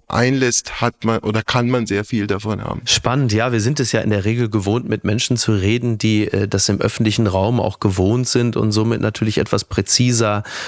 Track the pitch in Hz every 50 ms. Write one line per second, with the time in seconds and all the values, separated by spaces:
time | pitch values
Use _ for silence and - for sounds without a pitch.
0 | - - - 117 120 127 135 131 131 120 - - - - - - 120 120 - -
1 | - 113 113 - - 107 107 110 - - - 127 120 120 127 123 110 - 104 101
2 | 107 - 120 107 101 104 98 101 107 110 104 98 101 - - - - - - -
3 | - 120 127 143 135 117 104 110 117 127 120 110 101 123 147 - 123 - - 110
4 | - 107 104 101 95 107 113 120 120 107 110 104 92 101 107 123 - 110 110 101
5 | - 104 104 120 - - 123 113 - 113 107 95 92 101 117 123 123 120 110 104
6 | - 110 107 104 104 - - 98 101 101 - 98 - - 101 - - 101 - -
7 | 110 107 104 - 113 101 92 95 95 113 123 110 - 92 - - - 101 90 95
8 | 92 101 117 127 127 - - 120 120 120 107 117 110 110 101 110 110 117 117 -
9 | - 110 - - 110 107 - - - - 98 98 - - - 92 95 - - -
10 | 123 123 120 113 113 104 104 104 - - - - -